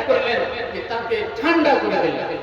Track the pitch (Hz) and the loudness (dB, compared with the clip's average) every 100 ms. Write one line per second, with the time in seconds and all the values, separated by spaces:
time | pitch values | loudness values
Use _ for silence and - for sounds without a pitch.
0 | 269 247 226 247 - - - 185 - 233 | 2 2 2 0 -2 -4 -6 -6 -6 -6
1 | 226 233 - - 302 339 294 262 - - | -2 -2 -4 -2 2 4 4 4 2 2
2 | - - - - | 0 0 -4 -6